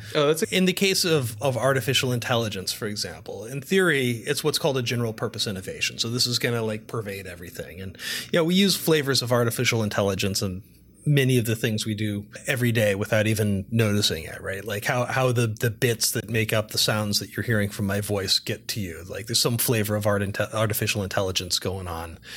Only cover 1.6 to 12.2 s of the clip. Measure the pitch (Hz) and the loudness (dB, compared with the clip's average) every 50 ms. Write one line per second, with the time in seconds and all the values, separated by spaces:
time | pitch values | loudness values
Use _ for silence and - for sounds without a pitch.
1.6 | 117 135 135 131 - 139 127 - - 127 123 117 - - 123 117 117 107 95 95 | 2 2 2 2 2 2 2 2 2 0 0 -2 0 2 2 2 2 0 -4 -6
2.6 | 90 - - - 120 104 104 101 - 92 80 85 101 - - 98 107 117 135 139 | -6 -6 -6 -6 -6 -6 -6 -6 -6 -8 -10 -12 -12 -12 -10 -10 -10 -10 -10 -10
3.6 | - - 190 190 185 170 147 139 127 123 123 113 110 - 143 - - 151 139 - | -2 2 2 4 4 4 4 4 2 2 0 0 -2 -2 -2 0 0 0 0 2
4.6 | - 156 131 131 120 123 123 120 120 113 110 - 127 107 - 107 - 117 98 92 | 2 2 2 2 0 0 0 0 0 -2 -2 -4 -6 -6 -4 -4 -4 -4 -4 -6
5.6 | 95 - 82 - - - - - - 113 120 123 - 127 123 117 - 123 120 117 | -8 -8 -6 -4 -4 -4 -2 -4 -4 -2 0 0 0 0 0 0 0 0 0 0
6.6 | 113 110 107 110 110 - - 117 104 101 98 98 95 92 87 87 87 87 - - | 0 -2 -4 -4 -8 -8 -8 -6 -6 -6 -8 -10 -10 -12 -12 -12 -14 -12 -10 -10
7.6 | - - 78 90 95 95 - - - - - - - - - 175 160 165 180 190 | -12 -10 -12 -12 -12 -12 -12 -10 -8 -6 -6 -6 -4 0 2 2 4 4 6 6
8.6 | 202 190 160 - - 165 160 151 135 135 131 123 127 117 127 120 120 117 - - | 6 4 2 2 2 2 2 4 4 2 0 0 2 2 4 4 4 2 2 2
9.6 | 123 - 123 113 107 104 - - 101 101 98 95 101 98 95 - 107 95 90 95 | 2 2 2 2 0 0 2 2 2 2 2 2 0 0 0 0 -2 -2 -4 -6
10.6 | - - - - - - - - - 156 147 139 131 127 127 123 110 117 113 113 | -10 -16 -20 -20 -20 -20 -20 -4 0 2 4 4 4 4 4 4 2 2 0 0
11.6 | - 117 107 107 - 107 107 101 110 104 101 101 | 0 -2 -2 -2 -2 -4 -4 -2 -2 -4 -4 -6